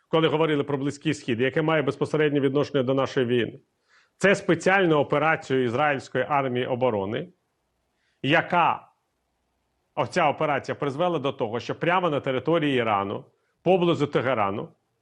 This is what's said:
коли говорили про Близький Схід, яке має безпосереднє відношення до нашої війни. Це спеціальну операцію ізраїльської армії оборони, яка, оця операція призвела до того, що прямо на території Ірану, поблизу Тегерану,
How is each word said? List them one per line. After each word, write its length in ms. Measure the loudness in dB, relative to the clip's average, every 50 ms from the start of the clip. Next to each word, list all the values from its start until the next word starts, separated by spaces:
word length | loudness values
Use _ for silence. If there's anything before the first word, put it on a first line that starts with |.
| _ _
коли 180 | 0 2 2 4
говорили 360 | 2 2 2 2 2 0 0
про 140 | -2 -4 -4
Близький 360 | -4 -4 -6 -4 -2 -2 -2
Схід, 260 | -2 -2 -4 -2 0
яке 220 | 0 0 0 0
має 200 | 0 2 2 2
безпосереднє 580 | 0 0 -2 -2 -2 -2 0 2 2 2 2 2
відношення 440 | 0 2 2 0 0 0 0 0 0
до 100 | 0 0
нашої 320 | 0 0 0 0 -2 0
війни. 340 | 2 2 0 0 -2 -6 -12 -20 _ _ _ _ _ _ _ _ _ _ 0
Це 180 | 2 2 2
спеціальну 600 | 2 2 0 0 0 2 2 2 4 4 4 4 2
операцію 680 | 2 2 0 0 2 2 0 0 -2 -2 0 0 0
ізраїльської 600 | 0 0 0 0 0 0 -2 -6 -6 -4 -4 -2 0
армії 360 | 0 -2 0 0 -2 -2 -2
оборони, 640 | -4 -2 -2 0 0 0 0 -2 -4 -4 -6 -8 -10 -14 _ _ _ _ _ _ _ _ _ _ _ _ _ _ _ _ _ -2
яка, 640 | 0 2 2 2 2 2 2 2 2 0 -2 -6 -14 _ _ _ _ _ _ _ _ _ _ _ _ _ _ _ _ _ _ _ _ _
оця 340 | -4 -4 -2 0 0 2 2
операція 460 | 0 0 -2 -2 -2 -2 -4 -6 -6
призвела 440 | -6 -4 -4 -2 -2 -2 -2 -2 -2
до 120 | -4 -4
того, 280 | -4 -4 -6 -6 -6 -6
що 160 | -6 -8 -8
прямо 340 | -4 -2 0 0 0 0 0
на 100 | -2 -2
території 580 | -2 -2 -4 -2 -2 0 0 0 0 0 0 0
Ірану, 480 | 2 2 2 0 0 -2 -6 -8 -10 _ _ _ _ _ _ _ 0
поблизу 440 | 2 2 2 2 2 2 0 0 -2
Тегерану, 600 | 0 0 0 0 0 0 0 0 -2 -4 -8 -10 -14 _ _ _ _ _